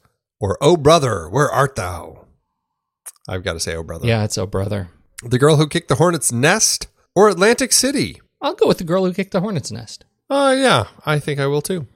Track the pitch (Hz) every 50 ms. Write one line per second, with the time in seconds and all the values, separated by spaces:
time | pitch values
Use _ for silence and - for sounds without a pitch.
0 | _ _ _ _ _ _ _ - 101 98 98 - 139 156 180 165 131 147 165 170
1 | 139 120 104 87 80 78 101 143 147 - - 127 139 135 - 110 92 90 90 85
2 | 82 82 - - - _ _ _ _ _ _ _ _ _ _ _ _ _ _ _
3 | - - - _ - - 95 92 90 95 82 82 - 85 82 82 82 80 82 85
4 | - 117 113 107 104 107 - 107 98 104 - 95 98 104 104 98 90 87 _ _
5 | _ _ _ - 117 117 127 123 143 151 160 147 170 143 - 170 - - 139 117
6 | 165 180 170 135 - - 120 117 135 160 196 220 - - - - - - _ _
7 | _ _ - 175 214 208 185 170 196 226 233 - 254 - - - 247 269 285 240
8 | 127 87 - - _ _ _ - - 285 440 - 453 254 180 - 185 156 175 190
9 | 185 180 175 196 190 - - 180 180 220 196 135 - - 104 113 117 - - -
10 | _ _ _ _ _ - 277 285 277 269 262 262 269 240 165 120 98 - - -
11 | - 147 151 147 - 156 139 143 139 139 143 147 - - 185 175 127 - _